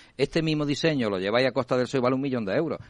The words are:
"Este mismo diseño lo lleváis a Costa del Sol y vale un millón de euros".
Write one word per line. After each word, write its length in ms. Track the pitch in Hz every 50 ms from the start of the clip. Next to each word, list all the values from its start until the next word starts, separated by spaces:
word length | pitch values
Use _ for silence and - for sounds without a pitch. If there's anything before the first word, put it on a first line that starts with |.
| - - _
"Este 260 | - 131 139 - 175 160
mismo 240 | 160 156 151 147
diseño 420 | 143 143 - - 165 156 139 120 107
lo 120 | 101 92
lleváis 260 | 92 98 107 120 131
a 60 | 131 113
Costa 240 | 135 123 - 135
del 100 | 127 127
Sol 140 | 117 - 135
y 20 | 120
vale 140 | 123 131
un 40 | 131
millón 240 | 139 143 127 120 110
de 120 | 95 95
euros". 240 | 131 165 156 113 76 - -